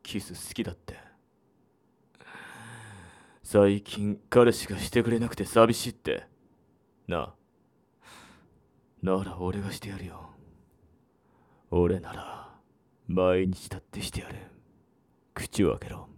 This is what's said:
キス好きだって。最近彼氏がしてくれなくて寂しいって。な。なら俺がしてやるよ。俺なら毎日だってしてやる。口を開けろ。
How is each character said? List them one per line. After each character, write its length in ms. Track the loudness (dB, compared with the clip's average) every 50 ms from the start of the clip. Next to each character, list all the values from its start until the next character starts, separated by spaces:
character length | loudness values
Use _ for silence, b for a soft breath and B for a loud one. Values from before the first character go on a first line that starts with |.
キ 200 | _ -8 -8 -8
ス 120 | -8 -8 -14
好 200 | -14 -14 -12 -8
き 100 | -6 -6
だ 80 | -6
っ 40 | -8
て。 220 | -12 _ -18 -18 -16 -20 -20 _ _ _ _ _ _ _ _ _ _ _ _ _ _ _ _ _ _ _ _ _ B B B B B B B B B -18 -18 -18 -18 -18 -18 -20 -20 -20 -20 B B B B B B B
最 380 | 4 6 8 8 8 6 2
近 360 | -2 -8 -8 -4 -4 -4 -4 -6 _ _
彼 240 | 6 8 8 8 6
氏 140 | 2 -4
が 120 | -6 -6 -6
し 100 | -6 0
て 140 | 2 2 2
く 80 | 2
れ 80 | 0 0
な 80 | -2
く 80 | -4 -4
て 80 | -6 -6
寂 280 | 2 8 8 8 8 6
し 140 | 0 -4
い 20 | -8
っ 40 | -10
て。 300 | -8 _ -4 -4 -4 -6 -14 _ _ _ _ _ _ _ _ _ _ _ _ _ _ _
な。 260 | -4 -4 -4 -4 -6 -12 _ _ _ _ _ _ _ _ _ _ _ _ B B B B B B B B B B B B _ _ _ _ _ _ _ _ _
な 200 | 0 0 0 0 0
ら 140 | -6 -8 -6
俺 220 | -4 -4 -4 -4
が 100 | -6 -8
し 100 | -10 -10
て 80 | -12 -12
や 80 | -12
る 80 | -12 -12
よ。 240 | -14 -14 -16 -20 -20 -20 -20 -20 -20 -20 -20 _ _ _ _ _ _ _ _ _ _ _ b b b b b b b b b b _
俺 300 | 2 2 4 4 2 -2
な 140 | -4 -12 -14
ら 420 | -14 -14 -14 -14 -16 -18 -20 -20 _ _ _ _ _ _ _ _ _ _
毎 400 | -2 0 2 4 4 4 4 2
日 220 | 0 -2 -6 -10 -12
だ 100 | -14 -14
っ 20 |
て 200 | _ _ -14 -12
し 80 | -10 -8
て 120 | -8 -10
や 80 | -10 -10
る。 80 | -16 -16 -16 -20 -20 -20 _ _ _ _ _ _ _ _ _ _ _ _ _ _ _
口 320 | -12 -12 -6 0 2 2
を 60 | 2
開 180 | 2 0 -6 -12
け 0 |
ろ。 180 | -14 -14 -16 -20 -20